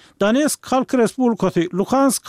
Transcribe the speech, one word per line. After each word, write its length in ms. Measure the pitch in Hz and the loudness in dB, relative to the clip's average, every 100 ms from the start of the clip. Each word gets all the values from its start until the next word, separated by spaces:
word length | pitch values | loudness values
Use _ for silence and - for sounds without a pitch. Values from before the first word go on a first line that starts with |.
| - _ | -20 _
Donetsk 440 | 196 247 302 - - | 0 2 0 -4 -2
Halk 280 | 262 247 | -2 0
Respublikasy, 760 | 254 220 - 247 220 190 175 165 | 0 0 0 -2 0 0 0 -2
Luhansk 540 | 175 196 262 277 - | -4 -2 2 2 0